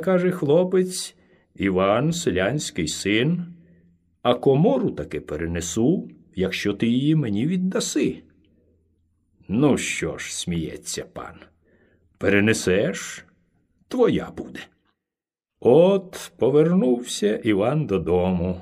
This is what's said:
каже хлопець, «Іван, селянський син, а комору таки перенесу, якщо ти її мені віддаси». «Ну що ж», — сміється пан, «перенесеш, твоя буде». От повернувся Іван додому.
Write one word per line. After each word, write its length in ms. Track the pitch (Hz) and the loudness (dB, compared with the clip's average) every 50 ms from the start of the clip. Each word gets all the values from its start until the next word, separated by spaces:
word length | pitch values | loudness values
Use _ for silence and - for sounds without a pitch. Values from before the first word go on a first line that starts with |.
| 160 | 2
каже 260 | 190 185 180 180 180 | 0 0 2 2 0
хлопець, 840 | 175 - 156 139 151 175 185 185 190 185 185 185 180 - - - - _ _ _ _ _ _ _ _ | -2 -2 0 2 4 2 2 2 2 0 0 0 -4 -8 -10 -12 -14 _ _ _ _ _ _ _ _
«Іван, 580 | - 92 98 92 92 95 98 107 120 143 165 | -2 0 0 2 2 4 4 2 2 2 0
селянський 760 | 170 170 - - 87 90 95 104 139 151 - - - - 82 - | -2 -2 -2 -2 0 0 0 0 -2 -2 -4 -6 -6 -4 -4 -4
син, 580 | - - - 98 104 113 127 156 175 180 175 - - - - _ _ _ _ _ _ _ _ _ _ _ | -6 -4 -2 0 0 2 2 0 0 -2 -4 -8 -14 -20 -20 _ _ _ _ _ _ _ _ _ _ _
а 120 | - 120 123 | 0 0 0
комору 560 | 123 - 143 135 143 175 254 277 254 208 147 | 2 4 2 4 4 4 2 2 2 0 -2
таки 300 | - - 76 - 76 73 | -4 -6 -8 -8 -8 -10
перенесу, 920 | 73 - 76 78 82 82 85 85 82 - - 110 117 143 190 - - - - - _ _ _ | -8 -8 -6 -6 -4 -4 -4 -4 -6 -4 -2 0 2 2 2 0 -4 -10 -16 -20 _ _ _
якщо 400 | 90 92 92 - - - 104 98 | -4 -4 -2 -4 -4 -4 -4 -2
ти 120 | - 120 | -2 0
її 280 | 113 117 131 143 151 160 | 0 0 0 0 0 0
мені 320 | 156 135 110 98 104 131 | 0 0 -2 -2 -2 -2
віддаси». 760 | 165 196 185 185 190 196 220 - - - 302 240 - - - - _ _ _ _ _ _ _ _ _ _ _ _ _ _ _ _ _ _ _ _ _ _ _ _ - | -2 -2 -2 -2 -2 -2 -4 -6 -4 -2 -2 -2 -2 -4 -6 -14 _ _ _ _ _ _ _ _ _ _ _ _ _ _ _ _ _ _ _ _ _ _ _ _ -4
«Ну 300 | 95 123 147 139 107 - | 0 2 4 4 2 2
що 400 | - - - - 82 78 67 - | 0 -4 -6 -4 -6 -6 -6 -8
ж», — 160 | - - - | -12 -12 -10
сміється 680 | - - 87 85 82 78 73 65 - - - - - - | -8 -6 -4 -4 -4 -4 -6 -10 -12 -12 -10 -10 -10 -10
пан, 320 | - _ - - - - - - - _ _ _ _ _ _ _ _ _ _ _ _ _ _ | -12 _ -14 -14 -14 -16 -20 -20 -20 _ _ _ _ _ _ _ _ _ _ _ _ _ _
«перенесеш, 1080 | - 98 101 101 104 110 110 - - 92 90 101 123 180 190 - - - - - - _ _ _ _ _ _ _ _ _ _ _ _ _ | 0 2 2 4 4 4 2 2 2 0 2 2 0 0 -4 -6 -10 -12 -14 -16 -18 _ _ _ _ _ _ _ _ _ _ _ _ _
твоя 420 | - 254 233 190 117 - - - - | 0 2 2 2 2 0 -4 -6 -10
буде». 240 | - 110 - - - - - _ _ _ _ _ _ _ _ _ _ _ _ _ _ _ _ _ _ - | -14 -14 -14 -14 -16 -18 -18 _ _ _ _ _ _ _ _ _ _ _ _ _ _ _ _ _ _ 4
От 680 | 113 127 160 175 190 196 190 185 - - - - - - | 6 8 8 8 6 4 0 -2 -6 -12 -16 -16 -16 -4
повернувся 1000 | - 107 131 143 147 160 170 175 190 247 254 247 240 247 - - - 208 202 214 | -2 0 4 4 4 4 4 4 2 2 2 0 0 -2 -8 -6 -2 -2 -2 -2
Іван 500 | - - 113 104 95 104 123 151 156 143 | 0 0 0 2 2 2 2 0 0 0
додому. 760 | 101 98 90 80 82 90 90 87 92 92 85 85 90 87 - | 0 -2 -2 0 0 0 2 2 2 0 0 -2 -2 -4 -6